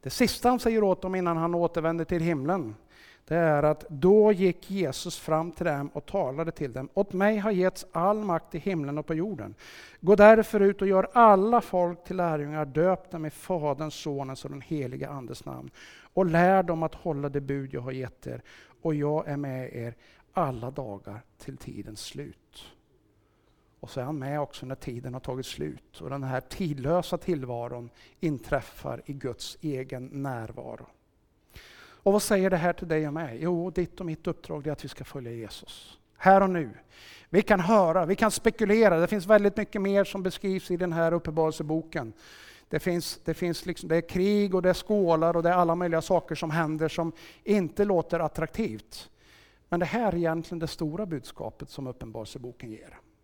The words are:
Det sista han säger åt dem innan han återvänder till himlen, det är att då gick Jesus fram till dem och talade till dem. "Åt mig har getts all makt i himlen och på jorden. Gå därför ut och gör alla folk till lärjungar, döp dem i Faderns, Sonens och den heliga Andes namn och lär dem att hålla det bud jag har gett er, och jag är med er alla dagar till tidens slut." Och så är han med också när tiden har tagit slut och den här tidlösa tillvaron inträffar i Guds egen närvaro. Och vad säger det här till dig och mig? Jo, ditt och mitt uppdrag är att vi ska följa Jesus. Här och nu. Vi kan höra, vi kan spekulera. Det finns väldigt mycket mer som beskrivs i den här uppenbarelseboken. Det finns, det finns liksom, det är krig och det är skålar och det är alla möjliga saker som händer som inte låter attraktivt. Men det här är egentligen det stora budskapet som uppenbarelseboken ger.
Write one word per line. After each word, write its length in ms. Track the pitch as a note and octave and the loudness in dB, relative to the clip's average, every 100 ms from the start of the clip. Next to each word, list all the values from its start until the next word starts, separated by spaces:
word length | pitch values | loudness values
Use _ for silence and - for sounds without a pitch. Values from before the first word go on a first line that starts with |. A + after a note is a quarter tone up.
Det 80 | - | -10
sista 400 | - B3 - A#3+ | 0 0 2 2
han 100 | B3 | 2
säger 240 | A#3+ A3+ | 2 2
åt 180 | G#3 F#3 | 2 2
dem 140 | F#3 F#3 | -2 -2
innan 220 | F3 E3 | 0 0
han 180 | E3 E3+ | 0 0
återvänder 500 | E3+ E3+ D#3+ E3 D#3+ | 0 0 -2 -2 -2
till 160 | F3 | 0
himlen, 540 | E3 D#3 C3+ F#3+ B2 G#2+ _ _ - - _ | 0 0 0 -2 -4 -10 _ _ -20 -20 _
det 80 | E3 | 0
är 280 | E3 D3+ | 2 4
att 220 | D3+ D3+ - | 2 0 -6
då 420 | D3 F3+ G#3 G#3+ | 0 6 8 8
gick 400 | G3+ F#3+ E3+ - | 6 2 0 -6
Jesus 480 | G3 E3 B2 F3+ - | -4 -4 -4 -10 -10
fram 320 | - D#3 E3 | -2 -2 -2
till 140 | E3 E3+ | -4 -4
dem 240 | C#3+ C#3+ | -2 -4
och 120 | - - | -10 -6
talade 460 | G3+ D3+ C3+ E3 | -4 -4 -4 -6
till 220 | - C#3 | -6 -8
dem. 160 | B2 C3 | -8 -8
"Åt 200 | - G3+ | -2 -2
mig 240 | F#3 G3+ A3 | 2 2 2
har 140 | G3+ | 0
getts 340 | G3 F#3 - - | 2 0 0 -8
all 260 | - F3+ G#3+ | -2 0 0
makt 380 | G#3 E3 - E3+ | 0 -4 -4 -8
i 40 | |
himlen 380 | F3 F3 C#3+ D3 | -4 -4 -4 -6
och 80 | D3 | -4
på 80 | |
jorden. 420 | D#3+ F#3+ F3 G2+ G#2 - - - - | -4 -4 -6 -10 -14 -20 -20 -20 -6
Gå 140 | E3+ G3 | 4 10
därför 440 | G#3 A3 G#3+ G#3+ | 12 10 6 4
ut 220 | G3 G3+ | 4 4
och 60 | G3 | 2
gör 220 | F#3+ F#3+ | 4 4
alla 480 | A#3+ A3+ G3 G3+ A#3+ | 8 10 10 6 2
folk 420 | - F#3 F3 F3 | 2 0 0 -2
till 140 | - F#3 | -8 -2
lärjungar, 480 | F3 D#3 D3 D#3 D3 | -2 -2 -4 -4 -4
döp 460 | C3+ F3 F3+ - | 2 2 2 -4
dem 140 | E3+ D#3 | -10 -10
i 40 | |
Faderns, 680 | - - F3+ D3 C3+ D#3 - | -10 -6 -2 -2 -2 -6 -8
Sonens 500 | D#3+ C#3 C3+ C3 - | -8 -6 -8 -10 -12
och 60 | |
den 100 | C#3 | -14
heliga 480 | B2+ D#3 B2+ C3 C#3 | -8 -6 -6 -8 -10
Andes 360 | C#3+ B2 B2+ - | -10 -12 -12 -12
namn 240 | C3 C3+ - - - - | -12 -14 -18 -20 -20 -6
och 120 | - F#3 | 0 2
lär 380 | E3 F3+ F#3+ | 6 6 4
dem 200 | F3 E3 | 2 -2
att 120 | D#3+ - | -2 -4
hålla 340 | F3+ D3 C#3+ | -6 -4 -4
det 120 | C#3 | -6
bud 320 | C#3 C#3 C3+ | -4 -6 -6
jag 80 | C#3 | -8
har 100 | B2 | -8
gett 360 | C3 B2+ - - | -8 -10 -12 -14
er, 140 | A#2+ - - - _ | -14 -14 -20 -20 _
och 140 | E3 D3+ | -4 -2
jag 320 | C#3+ D3+ - | 0 -2 -4
är 100 | C#3+ | -6
med 360 | C#3+ C3 B2+ | -6 -6 -8
er 220 | - A#2 A#2 _ _ _ | -8 -10 -10 _ _ _
alla 380 | - D#3 B2 A#2+ | -2 -2 -2 -8
dagar 500 | C#3 B2+ G2 - G#2 - _ | -8 -10 -10 -12 -16 -16 _
till 200 | - C3+ | -16 -14
tidens 440 | - - G2+ - | -14 -14 -14 -14
slut." 760 | - C#3 C#3+ - _ - - _ _ _ _ _ _ _ _ _ _ _ | -14 -12 -14 -16 _ -20 -20 _ _ _ _ _ _ _ _ _ _ _
Och 100 | - | -12
så 100 | - | -8
är 40 | |
han 160 | B2+ D3+ | -6 -6
med 220 | C3+ D3 | -6 -6
också 240 | C#3+ - B2+ | -6 -8 -12
när 100 | C3+ | -10
tiden 380 | - A#2+ C3 | -10 -10 -10
har 80 | B2+ | -10
tagit 240 | - C3 C3 | -8 -8 -8
slut 560 | - D3 C3+ _ - | -8 -8 -8 _ -16
och 80 | - | -10
den 140 | C#3 | -8
här 180 | C3 C3 | -4 -6
tidlösa 760 | - - F3+ C#3+ C3 F3 F3 E3+ | -8 -6 -4 -4 0 0 0 -6
tillvaron 720 | - E3 B2+ A#2+ A#2+ B2 A#2+ _ - _ | -4 -4 -4 -8 -8 -10 -14 _ -20 _
inträffar 840 | E3 C#3 - C#3 - - - B2 - | -4 -4 -2 -4 -4 -12 -10 -10 -10
i 80 | |
Guds 440 | C#3 C3 A#2 - - | -10 -10 -10 -14 -10
egen 440 | D#3 C3+ C3+ B2+ B2+ | -8 -6 -8 -12 -12
närvaro. 840 | C#3 C#3 B2 A2 A#2+ B2 A2+ - _ _ _ _ _ _ - - - - - | -8 -8 -8 -10 -12 -14 -14 -18 _ _ _ _ _ _ -20 -20 -20 -20 -2
Och 80 | - | 2
vad 80 | G3+ | 4
säger 280 | - G3+ F#3+ | 4 2 2
det 80 | F#3 | 2
här 160 | F3 | 0
till 140 | E3+ F3 | -2 -2
dig 200 | D#3 D3+ | -2 -2
och 60 | |
mig? 240 | D3 D#3+ A#2 | -4 -8 -6
Jo, 280 | D#3+ F3 F3+ | -2 -2 -2
ditt 300 | F3+ E3+ - | -4 -6 -6
och 60 | F3+ | -8
mitt 220 | D#3+ - | -6 -6
uppdrag 400 | D#3+ - D#3 D3 | -8 -8 -8 -6
är 40 | |
att 140 | D3 C#3+ | -8 -10
vi 40 | |
ska 140 | - | -14
följa 280 | C3 C#3+ A#2+ | -14 -12 -12
Jesus. 680 | A#2 G#2+ - - - - - _ _ | -10 -12 -14 -18 -20 -20 -20 _ _
Här 240 | F#3+ F#3+ | 6 8
och 80 | G3 | 6
nu. 200 | F3+ C3+ - _ - - - - | 0 -4 -10 _ -20 -20 -20 0
Vi 120 | F3 | 2
kan 180 | - G3+ | 4 2
höra, 460 | E3+ A3 F3+ E3 E3 | 6 4 6 2 2
vi 100 | G3 | 2
kan 160 | A3 | 2
spekulera. 680 | - A3+ - G#3 G#3+ A3 E3 | 2 0 0 2 6 6 6
Det 80 | F3 | 2
finns 180 | G#3+ F3+ | 0 4
väldigt 320 | G#3+ G3+ G3+ | 6 6 0
mycket 240 | G#3 G#3 | -6 -2
mer 220 | G3 G3 | 0 2
som 200 | G3 - | 2 -2
beskrivs 480 | F#3 - G3 F#3+ - | -6 -4 -4 -4 -4
i 60 | F3 | -4
den 160 | F3+ | -2
här 200 | E3 E3 | 0 2
uppenbarelseboken. 1000 | E3+ E3 D#3 D#3+ D#3 D3+ D#3+ D#3+ E3+ A#2 G#2 - - - - _ | 0 -2 0 0 0 -4 -4 -4 -8 -10 -14 -20 -20 -20 -20 _
Det 100 | D#3+ | -4
finns, 400 | F#3 F3 D#3+ - | -2 -4 -4 -10
det 100 | - | -8
finns 320 | D#3+ F3 E3 - | -4 -4 -4 -6
liksom, 240 | E3+ D#3+ | -10 -2
det 60 | E3 | -2
är 140 | E3 | 0
krig 460 | F#3 F#3+ G#3 G3+ F#3 | 0 2 2 2 2
och 60 | |
det 80 | F3+ | 2
är 40 | |
skålar 600 | F3+ - G#3 F3+ D#3+ E3 E3+ | 0 0 2 4 4 4 2
och 80 | |
det 60 | E3+ | 2
är 40 | |
alla 220 | F3+ F3 E3+ | 4 4 2
möjliga 260 | F3 E3 | 0 0
saker 340 | D#3+ F3+ - D3+ | 2 0 0 -6
som 160 | E3 | -2
händer 380 | D#3 D#3+ D#3 D#3 | 0 0 0 -2
som 220 | - E3 - - - | -2 -4 -6 -18 -16
inte 420 | - G#3 E3+ - G3+ | 0 2 2 0 2
låter 340 | F#3 D#3+ E3+ | 2 2 -2
attraktivt. 880 | D#3+ - D#3+ - A3 G#2+ - - - _ _ - _ _ _ | -2 -2 -6 -2 -2 -2 -8 -18 -18 _ _ -20 _ _ _
Men 100 | F3 | -2
det 60 | F3 | 0
här 260 | A3+ A3+ | 0 0
är 40 | F3 | 2
egentligen 440 | E3 E3 D#3+ E3+ | 0 -2 -4 -6
det 80 | D#3+ | -6
stora 380 | - D#3 E3 G#3 | -4 -6 -4 -6
budskapet 640 | D3+ - - G#2+ - C#3+ | -6 -10 -12 -12 -12 -16
som 180 | - C3+ | -12 -12
uppenbarelseboken 840 | B2 A#2+ A2+ G#2+ B2+ B2 A#2+ A#2+ | -10 -12 -12 -12 -12 -14 -14 -16
ger. 280 | A2 - - _ _ | -16 -18 -20 _ _